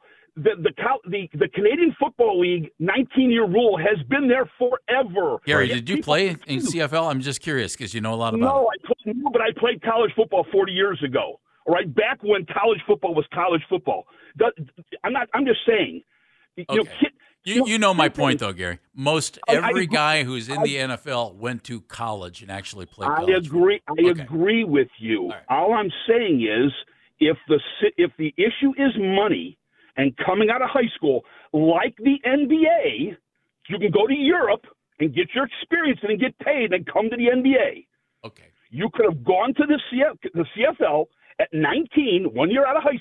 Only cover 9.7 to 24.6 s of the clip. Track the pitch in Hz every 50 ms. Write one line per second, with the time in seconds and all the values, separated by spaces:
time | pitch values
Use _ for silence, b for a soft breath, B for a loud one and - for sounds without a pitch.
9.7 | 240 165 - 226 226 233 226 202 - 220 226 - 196 180 160 - - 196 190 190
10.7 | 180 190 196 202 175 - 143 135 127 123 101 78 - - _ _ _ _ - -
11.7 | 170 180 202 165 127 220 214 240 262 - 214 208 208 190 170 - - 196 208 233
12.7 | 214 170 - - 415 403 - 175 165 151 147 - - 180 175 185 170 160 - -
13.7 | 185 175 - 139 104 90 - b b b b b b 151 220 240 - - 143 120
14.7 | _ - - - - - - 202 254 269 240 - - 247 285 254 214 - - 240
15.7 | 220 208 156 92 82 87 - _ _ _ _ _ _ _ _ _ - 180 170 -
16.7 | 139 220 - 143 - - 294 - - b b b b b - 185 208 240 262 214
17.7 | 220 220 214 196 185 165 156 - - 147 143 135 131 139 117 101 92 87 90 87
18.7 | 87 - _ _ - 131 135 143 160 156 - - - - - - 143 160 180 233
19.7 | 262 240 185 151 - 151 151 151 156 151 135 127 131 120 110 120 143 156 160 143
20.7 | 139 135 131 131 123 - - 151 131 120 117 104 90 98 113 123 123 117 - -
21.7 | 120 104 - - - - 117 113 107 101 92 90 90 - 104 95 95 98 98 -
22.7 | - 98 90 - _ - 110 139 151 160 175 185 185 185 170 139 151 175 180 196
23.7 | 208 208 - - 151 160 170 180 170 160 135 117 156 160 175 202 226 226